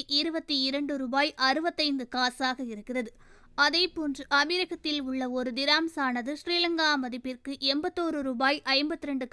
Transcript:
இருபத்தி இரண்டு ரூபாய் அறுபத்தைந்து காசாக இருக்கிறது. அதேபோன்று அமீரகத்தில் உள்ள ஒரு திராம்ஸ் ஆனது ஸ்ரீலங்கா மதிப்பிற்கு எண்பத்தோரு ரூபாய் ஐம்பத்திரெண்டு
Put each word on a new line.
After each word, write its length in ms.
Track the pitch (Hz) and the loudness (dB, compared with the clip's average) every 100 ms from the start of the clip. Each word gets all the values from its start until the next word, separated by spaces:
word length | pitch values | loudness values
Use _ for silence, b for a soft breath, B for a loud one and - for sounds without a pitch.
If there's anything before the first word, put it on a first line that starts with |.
| 285 285 | 0 0
இருபத்தி 380 | 330 320 320 285 | 0 -2 -2 0
இரண்டு 340 | 269 277 285 285 | 0 0 -2 -2
ரூபாய் 340 | 254 269 294 - 262 | 0 2 0 2 2
அறுபத்தைந்து 600 | 277 339 339 302 277 240 | 2 0 0 0 0 -2
காசாக 480 | 254 254 - 262 254 247 | -2 -2 0 -2 -2 -6
இருக்கிறது. 460 | 214 208 254 220 - b b b - | -8 -4 -4 -4 -8 b b b 2
அதேபோன்று 680 | 294 330 359 330 302 277 277 285 | 4 4 0 0 -4 -4 2 2
அமீரகத்தில் 680 | 294 359 349 339 311 294 | 4 2 0 -4 -4 -2
உள்ள 280 | 262 262 254 | -2 -2 -2
ஒரு 240 | 254 254 | -2 -2
திராம்ஸ் 460 | 240 277 302 320 311 | 0 2 4 2 0
ஆனது 340 | 269 240 240 294 | 0 0 -4 -6
ஸ்ரீலங்கா 480 | 349 349 339 330 311 294 | -2 2 2 2 2 2
மதிப்பிற்கு 560 | 254 247 254 247 - 277 269 | 0 -6 -8 -8 -8 -4 0
எண்பத்தோரு 480 | 285 349 359 339 302 269 | 0 0 -2 -2 0 -2
ரூபாய் 300 | 240 269 294 262 269 | 0 2 2 2 2
ஐம்பத்திரெண்டு 500 | 302 330 285 269 254 | 2 -2 -4 -4 -2